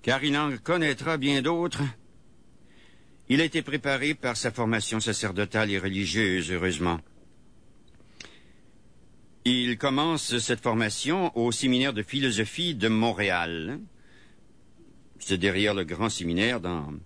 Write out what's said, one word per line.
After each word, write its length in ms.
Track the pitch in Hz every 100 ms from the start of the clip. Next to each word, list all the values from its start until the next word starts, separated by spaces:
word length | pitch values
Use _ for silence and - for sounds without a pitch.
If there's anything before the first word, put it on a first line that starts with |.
Car 200 | - 131
il 120 | 147 143
en 200 | 151 127
connaîtra 600 | - 175 156 131 139 160
bien 240 | 135 143
d'autres. 420 | 135 170 175 - 143 117 - - - - - - - - - - - - -
Il 120 | 135
a 40 |
été 180 | 160 165
préparé 520 | 135 143 139 135 147
par 220 | 151 127 113
sa 140 | 123
formation 480 | 113 110 113 - 110
sacerdotale 720 | 107 101 107 90 101 110 107
et 80 | 98
religieuse, 720 | 92 95 95 92 104 92 80
heureusement. 500 | 90 92 78 87 82 - - - - - - - - - - - - - - - - - - - - - - - -
Il 340 | - 127 123 117
commence 600 | 143 135 156 156 - 120
cette 220 | - 120
formation 760 | 127 113 110 - 135 180 175 117
au 140 | 120
séminaire 400 | 110 131 123 135
de 100 | 110
philosophie 720 | 104 139 131 107 107 - 175
de 140 | 139 107
Montréal. 920 | 110 117 92 101 90 85 85 80 147 208 - - - - - - - - - - - - -
C'est 200 | - 98
derrière 360 | 95 92 104
le 100 | 98
grand 240 | 85 85 113
séminaire 520 | 110 85 85 110 123
dans 320 | 90 87 73 76